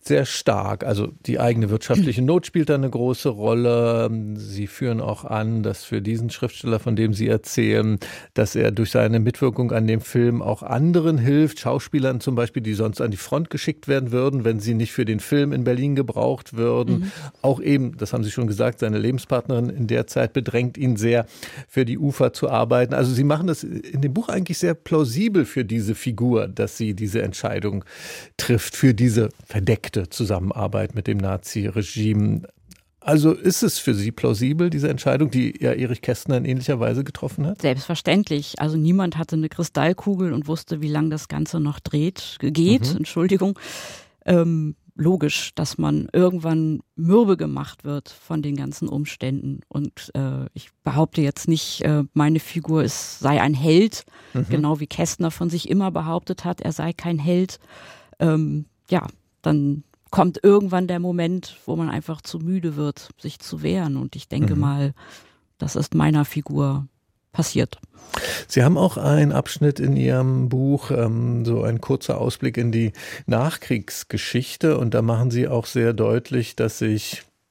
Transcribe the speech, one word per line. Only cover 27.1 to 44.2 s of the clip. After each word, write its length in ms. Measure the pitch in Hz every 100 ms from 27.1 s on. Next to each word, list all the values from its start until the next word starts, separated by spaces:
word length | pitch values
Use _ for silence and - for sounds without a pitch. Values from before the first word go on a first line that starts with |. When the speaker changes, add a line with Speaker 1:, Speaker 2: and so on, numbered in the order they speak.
| 107
Speaker 1:
Entscheidung 600 | 98 92 107 101 101 98 - - - - - -
trifft, 400 | - 117 - -
für 180 | 131
diese 360 | 110 123 110 107 -
verdeckte 520 | - 107 95 110 - 110 90
Zusammenarbeit 840 | - 107 95 95 - 98 104 101
mit 120 | 107 95
dem 100 | 104
Nazi-Regime. 1200 | 95 95 - 110 98 104 95 - 107 107 104 104 175 _ - - _ _
Also 320 | - 151 156
ist 300 | - 185 -
es 160 | 220 -
für 160 | -
Sie 160 | 104 107
plausibel, 580 | - 123 104 127 156 175
diese 200 | 156 143
Entscheidung, 420 | 135 139 131 156
die 240 | 127 120 -
ja 100 | 123
Erich 300 | - 127 120
Kästner 340 | - 120 - 127
in 80 |
ähnlicher 360 | 127 127 127 131
Weise 220 | 117 117
getroffen 440 | 139 - 139 - 147
hat? 160 | 208
Speaker 2:
Selbstverständlich. 920 | 147 135 - 165 - 180 208 147 147 -
Also 180 | 151 156
niemand 400 | 156 190 180 156
hatte 200 | 160 160
eine 120 | 156
Kristallkugel 840 | - 165 - 151 185 - 190 185
und 140 | 151 147
wusste, 320 | 160 - 160
wie 60 | 151
lang 200 | 151 156
das 200 | 151 -
Ganze 320 | 143 156 165
noch 180 | 147 143
dreht, 560 | - 147 160 - - -
geht, 500 | 135 156 170 247 127
Speaker 1:
Mhm. 60 | 165
Speaker 2:
Entschuldigung. 600 | 156 170 180 196 190 196 - - - - - _